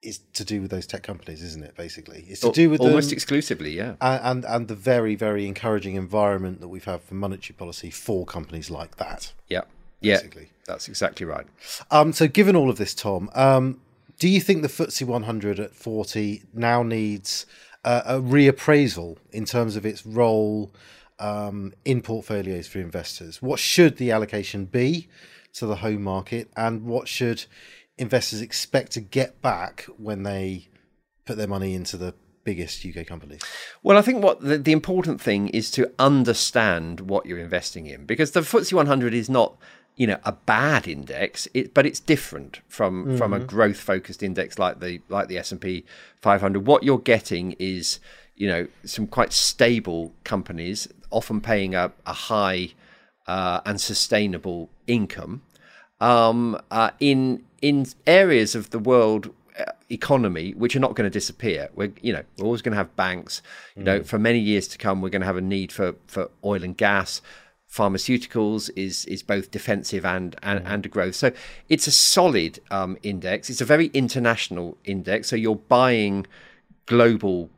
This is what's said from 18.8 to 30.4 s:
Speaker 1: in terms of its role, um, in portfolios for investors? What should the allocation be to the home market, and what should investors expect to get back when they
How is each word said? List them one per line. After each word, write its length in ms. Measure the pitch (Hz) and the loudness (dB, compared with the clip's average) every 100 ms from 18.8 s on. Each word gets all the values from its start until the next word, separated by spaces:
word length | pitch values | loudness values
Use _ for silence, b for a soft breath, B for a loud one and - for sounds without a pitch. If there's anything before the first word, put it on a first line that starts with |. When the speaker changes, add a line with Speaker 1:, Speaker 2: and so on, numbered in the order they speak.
| 139 87 85 80 _ | 4 -2 -10 -14 _
Speaker 1:
in 140 | 110 107 | -10 -4
terms 320 | 123 113 107 | -2 -2 -2
of 80 | 104 | -6
its 200 | 98 107 | -8 -10
role, 680 | 110 120 110 107 107 101 b b b b _ | 2 4 4 2 -2 -6 b b b b _
um, 540 | 104 104 104 101 98 - - | -8 -6 -6 -8 -12 -10 -2
in 160 | 127 | -2
portfolios 680 | 110 113 104 104 95 90 82 | -2 -8 -4 -6 -4 -6 -8
for 120 | 95 | -10
investors? 640 | 87 87 82 - 85 - | -8 -8 -10 -14 -16 -10
What 180 | 127 160 | -6 -2
should 360 | - - 170 - | 0 6 6 6
the 160 | 123 | 0
allocation 540 | 110 107 107 98 101 95 | 0 0 -4 -6 -8 -4
be 420 | 123 127 170 165 b b b b | 0 0 0 -6 b b b b
to 120 | - 113 | -8 -6
the 120 | 101 | -4
home 260 | 110 107 | -2 -4
market, 460 | 101 95 95 117 113 - | -2 -4 -6 -8 -8 -4
and 260 | 113 113 | -4 -2
what 240 | 113 120 - | -4 -6 -4
should 380 | - 123 113 - B B B B - | -4 -2 -2 -8 B B B B -10
investors 440 | 123 123 - 107 | -2 0 0 -8
expect 500 | 113 - - 139 - | -8 -8 -2 -2 -2
to 80 | - | -10
get 400 | 101 135 127 - | -6 -4 -4 -2
back 420 | 139 95 90 - - - | -4 -2 -6 -12 -20 -14
when 260 | 107 101 | -10 -6
they 440 | 98 98 | -6 -6